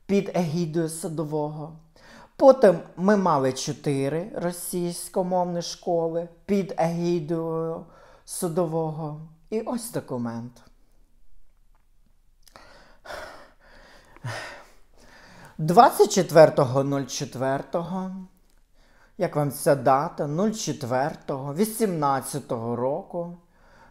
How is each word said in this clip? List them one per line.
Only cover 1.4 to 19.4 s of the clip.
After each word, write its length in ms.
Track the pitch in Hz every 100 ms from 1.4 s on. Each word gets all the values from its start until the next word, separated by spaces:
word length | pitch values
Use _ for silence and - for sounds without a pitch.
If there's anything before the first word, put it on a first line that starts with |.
| 147 151 151 160 - _ - - - -
Потім 440 | 277 262 208 165 - -
ми 200 | 185 208
мали 360 | 185 147 131
чотири 800 | 131 - 139 156 139 135 160 214 -
російськомовні 1300 | 175 175 - 180 175 170 - 202 180 180 180 175
школи 680 | 170 - - 170 165 170 175 - -
під 280 | 196 180 -
егідою 1080 | 165 170 175 175 151 165 165 160 165 165 - - - - -
Садового. 960 | - 180 160 165 160 160 151 156 151 160 - -
І 120 | 220
ось 300 | 226 240 -
документ. 720 | 143 - 127 120 117 120 - - - _ - _ - - - - _ _ _ _ _ _ _ _ _ - - - - - - - - - - - _ - - - - - - 120 110 - - - - - - - - - - - -
Двадцять 540 | 156 180 277 - 415
четвертого 720 | 190 160 160 151 160 131 135
нуль 220 | 139 139 135
четвертого, 1080 | - 135 120 131 139 - 180 165 185 185 190 185 _ _ _ _ _ _ _ _ -
як 180 | 165
вам 160 | 147